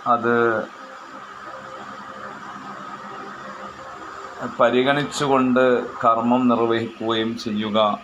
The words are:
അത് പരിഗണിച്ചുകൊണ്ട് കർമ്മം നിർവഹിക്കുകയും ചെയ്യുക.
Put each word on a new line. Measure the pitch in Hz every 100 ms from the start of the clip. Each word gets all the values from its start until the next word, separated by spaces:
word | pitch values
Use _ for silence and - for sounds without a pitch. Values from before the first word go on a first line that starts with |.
| 123
അത് | 117 120 117 117 110 - - - - - - - - - - - - - - - - - - - - - - - - - - 392 - - - - - - - - - - - 123 -
പരിഗണിച്ചുകൊണ്ട് | 120 123 131 143 139 - 143 135 127 127 127 120 - -
കർമ്മം | 117 113 120 127 127
നിർവഹിക്കുകയും | 113 117 113 113 - 113 113 113 113
ചെയ്യുക. | 113 104 107 107 104 104